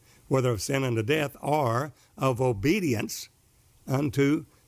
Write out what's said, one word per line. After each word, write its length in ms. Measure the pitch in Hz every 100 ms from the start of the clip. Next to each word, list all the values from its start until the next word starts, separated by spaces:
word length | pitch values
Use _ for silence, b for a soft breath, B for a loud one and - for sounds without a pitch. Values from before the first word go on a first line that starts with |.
| b b -
whether 240 | 135 123
of 100 | 110
sin 220 | - 139
unto 180 | 131 113
death 340 | 107 156 147 -
or 500 | 143 151 135 113 147 b b -
of 240 | 135 117
obedience 880 | 131 107 127 202 175 110 - - - _ _ _ _ _ -
unto 580 | 131 147 98 139 156 151 b